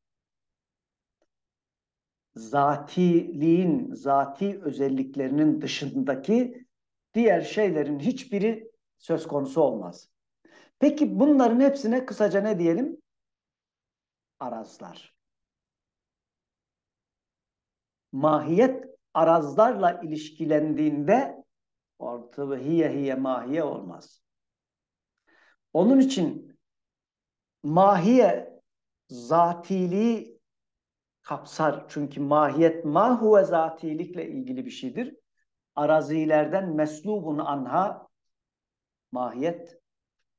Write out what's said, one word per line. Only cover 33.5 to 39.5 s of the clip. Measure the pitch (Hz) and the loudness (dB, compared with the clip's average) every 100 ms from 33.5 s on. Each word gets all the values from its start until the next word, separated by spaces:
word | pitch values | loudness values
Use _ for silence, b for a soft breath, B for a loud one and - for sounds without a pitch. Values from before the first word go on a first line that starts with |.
| 165 160 160 160 156 180 165 160 | 2 0 -4 -10 -8 -8 -10 -10
ilgili | 135 127 127 | -10 -10 -10
bir | 120 | -10
şeydir. | - 131 156 254 - _ _ _ _ _ | -12 -10 -8 -10 -12 _ _ _ _ _
Arazilerden | 147 151 156 143 160 156 151 151 190 185 | -2 2 2 0 -2 2 2 2 -2 -4
meslubun | 151 151 - 202 208 156 147 | -2 -4 -4 -8 -6 -4 -6
anha, | 147 143 123 160 196 - - _ _ _ _ _ _ _ _ _ _ | -4 -6 -2 -2 -2 -6 -16 _ _ _ _ _ _ _ _ _ _
mahiyet | 123 123 120 165 | -8 -6 -4 -6